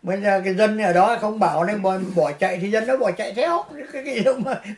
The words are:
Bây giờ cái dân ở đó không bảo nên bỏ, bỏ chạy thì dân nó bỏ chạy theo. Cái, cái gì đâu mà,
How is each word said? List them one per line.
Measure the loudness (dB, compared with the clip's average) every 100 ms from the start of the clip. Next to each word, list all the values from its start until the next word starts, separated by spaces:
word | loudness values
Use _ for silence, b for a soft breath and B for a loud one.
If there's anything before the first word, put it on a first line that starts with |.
Bây | -4 -2
giờ | 2 2 0
cái |
dân | 2 2 2
ở | 2
đó | 4 4 2
không | -2 2
bảo | 2 2
nên | 0 0
bỏ, | 0 -2 -2 0
bỏ | 0
chạy | 0 -2 -2
thì | -2
dân | -2 0
nó | 0
bỏ | 0
chạy | -2 -4
theo. | -2 0 0 -4 -12
Cái, | -12 -10
cái | -6 0
gì |
đâu | 2 2
mà, | -2 -4 -8